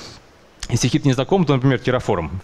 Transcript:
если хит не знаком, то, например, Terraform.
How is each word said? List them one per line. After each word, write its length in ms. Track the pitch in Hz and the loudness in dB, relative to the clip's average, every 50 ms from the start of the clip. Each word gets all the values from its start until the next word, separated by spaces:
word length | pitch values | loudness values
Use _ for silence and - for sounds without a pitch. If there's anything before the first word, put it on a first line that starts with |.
| - - - - - - _ _ - - _ - - - | -16 -18 -20 -20 -20 -20 _ _ -20 -20 _ -16 -8 -4
если 200 | 120 117 - 127 | -2 0 0 0
хит 160 | - 151 - | 0 2 2
не 80 | 143 127 | 2 2
знаком, 320 | 117 131 - 185 196 175 | 2 0 0 2 2 2
то, 100 | 139 143 | 2 2
например, 240 | 131 120 139 131 120 | 2 2 2 2 2
Terraform. 500 | - - 123 127 - - 110 87 82 73 76 95 | 0 0 -2 0 0 -2 -2 -2 -2 -4 -8 -10